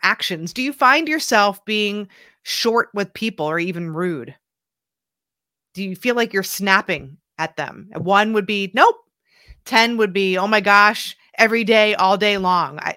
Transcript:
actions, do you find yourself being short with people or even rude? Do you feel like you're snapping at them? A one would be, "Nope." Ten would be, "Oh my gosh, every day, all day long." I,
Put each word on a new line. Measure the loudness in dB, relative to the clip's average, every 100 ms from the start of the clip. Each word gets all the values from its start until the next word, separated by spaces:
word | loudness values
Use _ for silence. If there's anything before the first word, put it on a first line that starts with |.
actions, | -2 -2 -4 -6 -8
do | -6
you | -6
find | 0 2 2 0
yourself | -4 0 2 2 -2
being | -6 -4 -2 -4 -10 _ _ _
short | -10 -4 0 0 -2
with | -4 -6
people | -4 -6 -4 -4
or | -2
even | -4 -6 -8
rude? | -6 -4 -6 -10 -18 _ _ _ _ _ _ _ _ _ _ _ _ _
Do | -10
you | -10 -4
feel | -2
like | 0 0
you're | -2
snapping | -4 -4 2 2 2 -6 -6 -20 _ -8
at | -8 -6
them? | -10 -12 -16
A | -8
one | 2 2 2
would | 0 0
be, | -4 -2
"Nope." | 2 2 0 _ _ _ _ _ -20 -2
Ten | 2 2 0
would | -2
be, | 0 0 0
"Oh | 0
my | 0
gosh, | 4 6 6 2 -10 -14 _
every | 0 2 2
day, | 2 4 4 2
all | 2 2
day | 2 0
long." | 0 0 -2 -6
I, | -10